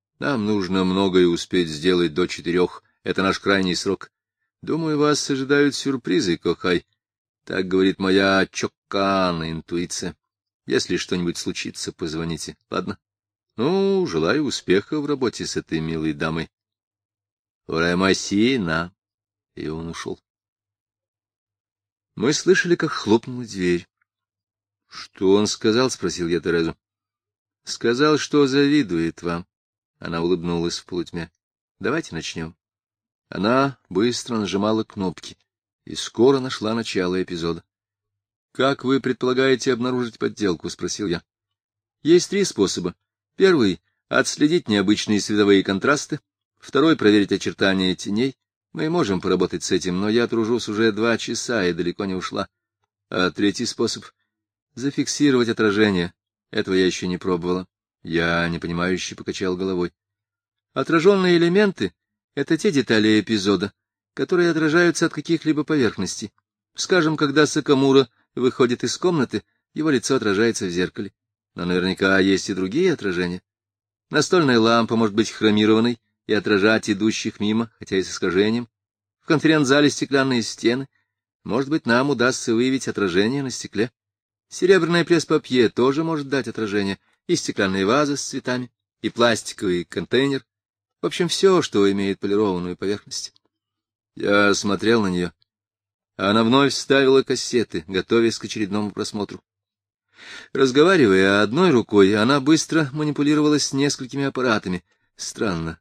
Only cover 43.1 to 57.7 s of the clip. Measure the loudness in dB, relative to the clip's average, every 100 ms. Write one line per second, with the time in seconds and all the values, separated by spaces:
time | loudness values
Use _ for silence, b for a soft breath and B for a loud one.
43.1 | _ _ 2 4 4 2 0 _ _ -2
44.1 | 0 0 0 2 2 0 0 2 0 0
45.1 | -2 0 2 6 6 4 -2 0 0 -2
46.1 | -10 _ _ _ _ -4 0 2 4 4
47.1 | 4 2 -2 -4 -2 0 2 0 -2 -4
48.1 | -2 -2 -4 _ _ _ -6 -2 0 0
49.1 | -2 0 0 0 -2 -2 -2 -2 -4 0
50.1 | 0 0 -2 -2 -2 -4 0 0 0 0
51.1 | -2 -4 -8 -4 -2 0 -2 -4 -4 -6
52.1 | -6 -6 -8 -8 _ _ _ _ _ -8
53.1 | 0 0 2 0 0 -6 -4 -4 -4 -14
54.1 | _ _ _ _ _ _ -10 -8 -4 -4
55.1 | 0 2 4 2 2 0 4 2 2 -4
56.1 | _ _ _ -8 -6 0 2 2 0 -6
57.1 | -6 -2 -2 -2 -4 -6